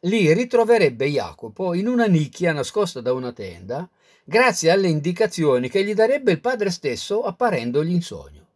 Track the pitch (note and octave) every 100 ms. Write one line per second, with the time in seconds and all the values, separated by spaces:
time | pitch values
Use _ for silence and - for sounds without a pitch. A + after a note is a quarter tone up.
0 | F3 A3 E3 F3 A#3+ A#3+ A3+ A#3 D#3+ A#2
1 | C3+ C#3+ F2+ D#2+ A2+ - F3+ F3 G#3+ B3
2 | A3+ E3+ C#3+ - E3+ D3+ - - F#3+ -
3 | A#2+ B2+ B2 A#2+ G2 F2 F#2 C3 F3+ _
4 | _ _ - G#3 B3+ F3+ D#3+ F#3+ F#3+ D3+
5 | D3 F3+ A3 - D3+ B2+ B2+ G3 G3+ G#3
6 | A3+ C#4+ B3+ E3 A#3+ B3+ G3+ F3 D3 A#2
7 | - G#3 G3 F3+ B3 D#3 A#2 C3 D#3+ F3+
8 | E3+ D#2 C#2 C#2+ _